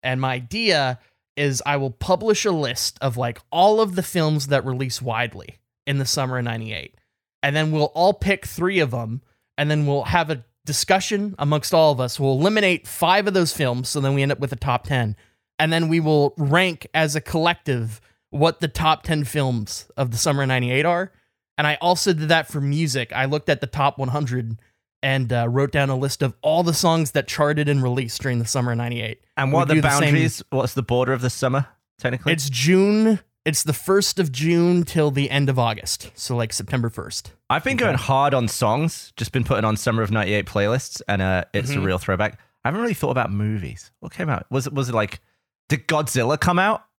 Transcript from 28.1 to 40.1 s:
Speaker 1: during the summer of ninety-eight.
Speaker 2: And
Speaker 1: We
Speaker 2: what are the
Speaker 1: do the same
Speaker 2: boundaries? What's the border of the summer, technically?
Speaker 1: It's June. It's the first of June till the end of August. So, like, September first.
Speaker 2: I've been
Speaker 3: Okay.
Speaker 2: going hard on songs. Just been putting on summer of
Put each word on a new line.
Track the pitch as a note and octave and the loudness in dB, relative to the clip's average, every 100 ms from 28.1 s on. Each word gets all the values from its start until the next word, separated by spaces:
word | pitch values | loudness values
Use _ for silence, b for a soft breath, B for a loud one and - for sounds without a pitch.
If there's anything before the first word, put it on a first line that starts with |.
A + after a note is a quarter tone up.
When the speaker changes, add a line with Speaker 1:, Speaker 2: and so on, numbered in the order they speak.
| - | -6
Speaker 1:
during | C#3 B2 | -2 -2
the | A2+ | -2
summer | C3+ B2 | -2 -2
of | A#2 | -2
ninety-eight. | A#2+ A#2+ A2 A2+ _ - | -4 -6 -8 -10 _ -4
Speaker 2:
And | C3+ | 0
Speaker 1:
We | |
Speaker 2:
what | D#3 | 2
are | E3 | 4
the | D#3 | 4
Speaker 1:
do | |
the | D3+ | 4
same | C#3+ | 4
Speaker 2:
boundaries? | D3 C#3+ A#2+ - - | 4 4 2 -2 -4
What's | C3 A#2+ | -2 -2
the | - | -2
border | A#2+ B2 B2+ | 0 0 2
of | C3 | 0
the | B2+ | -2
summer, | - C3 C3+ C#3 _ _ _ | -2 -2 0 -2 _ _ _
technically? | B2 B2 D3+ | -2 0 0
Speaker 1:
It's | D#3+ C#3 | -2 -2
June. | B2 C#3 F#3 G3 G#3+ A3 G#3+ _ _ - | 0 4 4 6 4 4 2 _ _ -2
It's | D3+ | -2
the | D#3 | -2
first | C#3+ - G3 G3 - | -4 2 2 2 0
of | E3 | -2
June | B2+ D#3+ E3+ E3+ F3+ | 0 2 4 4 4
till | E3+ E3+ D3+ | 2 2 2
the | C#3 C#3 | 2 0
end | C#3 C#3 | 2 2
of | B2+ | 2
August. | A#2 G#2+ - - - | 0 -2 -6 -8 -10
So, | - - B2 | -14 -6 -4
like, | A2+ | -2
September | - G2 C3 A#2 | -6 -4 -2 -2
first. | - C#2 - - _ _ | -6 -10 -12 -12 _ _
Speaker 2:
I've | C#3 | -2
been | C4 C4 | 0 0
Speaker 3:
Okay. | A#3 | 0
Speaker 2:
going | C3+ | 0
hard | - C3+ C#3+ | 0 2 4
on | C3 A#2 | 2 0
songs. | - A#2 A#2 D#3+ - - - | 0 0 2 -2 -4 -16 -10
Just | A2+ | -4
been | C3 | -2
putting | A#2+ A#2 | 0 0
on | A2 G#2+ | 0 0
summer | - A2+ | 0 0
of | G#2 | 0